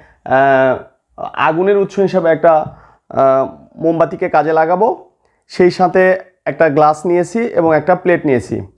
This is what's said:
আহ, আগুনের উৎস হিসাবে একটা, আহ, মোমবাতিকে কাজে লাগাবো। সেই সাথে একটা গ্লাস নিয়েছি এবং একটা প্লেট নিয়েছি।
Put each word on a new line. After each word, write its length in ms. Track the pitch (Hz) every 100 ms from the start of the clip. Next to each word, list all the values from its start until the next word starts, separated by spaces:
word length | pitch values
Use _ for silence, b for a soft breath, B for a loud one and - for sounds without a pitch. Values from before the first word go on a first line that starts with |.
| b b
আহ, 1000 | - 131 139 135 131 120 - _ _ - -
আগুনের 460 | - 147 160 190 202
উৎস 200 | 190 -
হিসাবে 320 | 190 180 165
একটা, 340 | 151 165 156 - B B B -
আহ, 380 | - 135 131 135 - - -
মোমবাতিকে 520 | 160 165 160 175 180
কাজে 240 | 160 147
লাগাবো। 580 | 160 160 180 226 370 - _ _ _ _
সেই 220 | - 180
সাথে 480 | 175 180 190 185 185 - _
একটা 260 | - 143 165
গ্লাস 360 | 143 151 151 185
নিয়েছি 320 | 175 170 233
এবং 380 | 233 - 165 156
একটা 180 | 147
প্লেট 320 | 180 180 170 156
নিয়েছি। 400 | 123 - 107 98